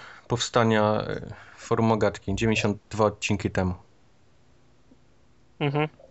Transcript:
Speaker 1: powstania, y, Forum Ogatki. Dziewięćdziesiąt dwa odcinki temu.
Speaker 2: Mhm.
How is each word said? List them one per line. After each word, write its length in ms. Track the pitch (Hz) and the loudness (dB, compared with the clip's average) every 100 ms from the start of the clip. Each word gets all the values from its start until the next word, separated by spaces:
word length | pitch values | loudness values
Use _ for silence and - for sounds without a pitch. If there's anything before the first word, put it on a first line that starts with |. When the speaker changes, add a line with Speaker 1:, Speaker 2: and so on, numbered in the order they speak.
| - - - | -16 -18 -6
Speaker 1:
powstania, 760 | 120 - 123 113 110 107 107 - | -4 0 2 4 4 4 2 -2
y, 220 | - 117 113 - - | -8 -10 -16 -18 -16
Forum 360 | - 117 113 | -4 0 2
Ogatki. 420 | 110 104 - - | 2 0 -2 -6
Dziewięćdziesiąt 440 | 95 113 104 107 101 - | -2 0 0 0 -4 -8
dwa 140 | 104 | 0
odcinki 460 | 107 - - 101 98 | 0 0 -2 -2 -2
temu. 240 | 95 92 90 - _ _ _ _ _ _ _ _ _ _ - _ _ _ _ _ - | -2 -2 -4 -12 _ _ _ _ _ _ _ _ _ _ -20 _ _ _ _ _ -4
Speaker 2:
Mhm. 280 | 147 143 156 - - | -2 0 -2 -6 -14